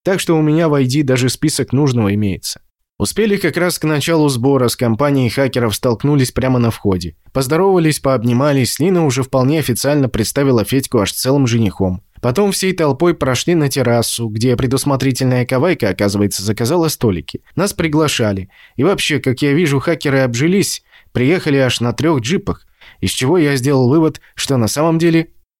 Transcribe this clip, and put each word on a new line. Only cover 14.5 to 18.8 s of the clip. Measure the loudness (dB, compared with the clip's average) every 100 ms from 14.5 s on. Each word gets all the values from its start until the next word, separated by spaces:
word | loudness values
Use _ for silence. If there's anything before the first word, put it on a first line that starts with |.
| 0
предусмотрительная | 0 0 0 0 -2 0 0 0
Кавайка, | 0 0 0 0 -2
оказывается, | 0 0 2 0 -2
заказала | -4 -2 0 0 0
столики. | 0 0 -2 -6 -14 -10
Нас | -4 -4
приглашали. | -2 -2 0 0 0 -2 -2 -8 -16 -12
И | -2